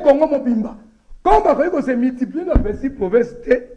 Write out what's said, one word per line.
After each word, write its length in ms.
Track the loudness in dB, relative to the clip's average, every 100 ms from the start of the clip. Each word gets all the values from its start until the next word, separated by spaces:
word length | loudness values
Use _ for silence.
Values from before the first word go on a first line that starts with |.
Congo 240 | 4 4 2
mobimba. 500 | 0 0 -2 -4 -10 -20 _ _ -4
Comme 240 | 2 4 4
akoki 240 | 0 0
ko 120 | -2
se 120 | -2
multiplier 520 | 0 -2 -2 -6 -6 0
na 80 |
vingt-six 340 | 0 0 -4 -6
provinces 480 | -6 0 0 0 -6
te, 260 | -2 -2 -2